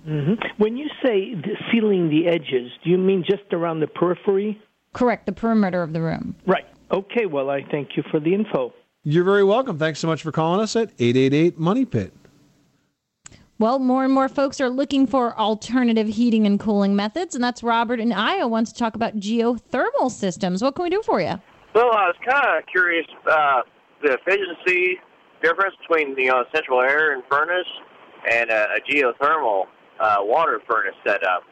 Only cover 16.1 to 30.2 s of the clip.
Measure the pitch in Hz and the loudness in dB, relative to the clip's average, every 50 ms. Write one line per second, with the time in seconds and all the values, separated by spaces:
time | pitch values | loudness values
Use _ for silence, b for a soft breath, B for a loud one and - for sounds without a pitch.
16.1 | 214 214 240 240 220 220 214 202 202 196 - 220 208 202 202 196 202 202 202 214 | 0 0 0 2 2 2 4 2 2 0 0 0 0 2 2 2 0 0 -2 -2
17.1 | _ 330 370 339 - 254 247 247 240 - 226 233 226 233 233 220 247 226 220 240 | _ -6 -8 -6 -4 -4 -4 -4 -4 -4 -2 0 0 0 0 -2 -2 -2 -2 -2
18.1 | 214 185 220 269 359 392 320 240 226 226 233 - - - 240 226 - 214 233 220 | -2 0 0 -2 0 0 -2 0 0 -2 -2 -4 -4 -4 -4 -4 -2 -4 -6 -4
19.1 | 214 220 185 208 226 233 220 233 247 220 _ _ - 254 330 453 554 523 320 254 | -4 -6 -4 -2 -2 0 0 0 -2 -4 _ _ -2 -2 -2 0 0 0 -2 -2
20.1 | 208 - - 190 170 - - 180 180 190 233 269 269 - 349 349 349 415 453 - | -2 -4 -6 -6 -4 -2 -4 -4 -2 -2 -2 -2 -2 -2 -4 -2 -2 -2 0 0
21.1 | 339 220 165 - 175 190 _ - - - - _ - 214 240 247 226 214 196 175 | 0 0 0 -2 -4 -8 _ -20 -20 -20 -20 _ 2 2 4 4 4 2 2 0
22.1 | 175 - - 226 262 285 269 214 175 156 - - - 185 180 175 170 165 156 - | 0 -2 -2 0 0 2 2 2 0 0 -2 -2 0 0 2 2 0 -2 -2 -4
23.1 | - - - - 156 156 147 143 135 123 113 _ _ _ _ _ _ _ 147 143 | -14 -6 0 0 2 2 4 2 2 0 0 _ _ _ _ _ _ _ 0 0
24.1 | 131 113 - 175 190 208 196 180 165 - - 180 180 180 180 185 180 - - _ | 0 0 0 0 0 0 -2 -6 -8 -4 -2 0 0 2 0 0 -2 -4 -10 _
25.1 | _ _ _ _ _ _ - 160 170 170 196 190 - _ - - 165 160 151 139 | _ _ _ _ _ _ 0 0 2 2 0 -2 -2 _ -2 0 0 0 0 -2
26.1 | 135 135 131 131 131 123 120 - - 156 156 - 131 123 127 135 143 151 156 156 | -2 0 2 2 2 2 0 0 -2 -4 -2 0 2 2 4 4 2 2 2 0
27.1 | 139 131 123 - 139 143 156 170 175 180 175 - - - - - - - - - | 0 -2 -4 -2 0 0 0 0 -2 -4 -4 -6 -12 -16 -20 -20 -20 -20 -20 -20
28.1 | - - - 92 117 117 117 113 113 110 107 98 95 110 - - 139 147 135 120 | -20 -8 -2 0 0 0 0 0 2 0 0 0 -2 -4 -2 0 0 2 2 0
29.1 | 117 _ 139 147 160 156 143 113 101 95 92 - _ _ _ _ _ - 110 107 | 0 _ 0 0 0 0 0 0 0 -2 -2 -4 _ _ _ _ _ -2 0 2
30.1 | 104 101 | 2 2